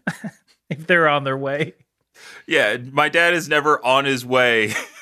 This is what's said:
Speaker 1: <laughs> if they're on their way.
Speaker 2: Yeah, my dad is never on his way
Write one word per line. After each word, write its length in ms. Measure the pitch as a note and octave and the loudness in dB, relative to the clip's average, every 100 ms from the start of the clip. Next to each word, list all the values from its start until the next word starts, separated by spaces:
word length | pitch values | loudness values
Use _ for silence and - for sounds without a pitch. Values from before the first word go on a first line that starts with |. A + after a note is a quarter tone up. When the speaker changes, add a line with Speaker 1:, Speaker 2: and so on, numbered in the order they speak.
| - - | -10 -10
Speaker 1:
<laughs> 460 | G3 - _ _ - | -12 -16 _ _ -12
if 160 | C#3+ D#3+ | -8 0
they're 220 | F3 D#3+ | 2 2
on 160 | D3 | 0
their 120 | C3+ C3+ | -2 -4
way. 360 | C#3 C#3+ D#3+ - _ _ _ _ - - - | -4 -6 -6 -10 _ _ _ _ -20 -20 -2
Speaker 2:
Yeah, 300 | D#3 A2 A#2+ B2 | 0 0 -2 -4
my 160 | C#3 D3+ | -2 0
dad 240 | D#3 E3+ | 2 2
is 140 | F3 D3 | 0 0
never 360 | D3+ D3 C#3+ | 0 2 0
on 200 | B2+ C3 | 2 2
his 200 | C#3 C3+ | 2 -2
way 500 | A#2+ B2+ B2 A#2 G#2+ G#2+ - - | 0 2 4 2 0 -2 -10 -16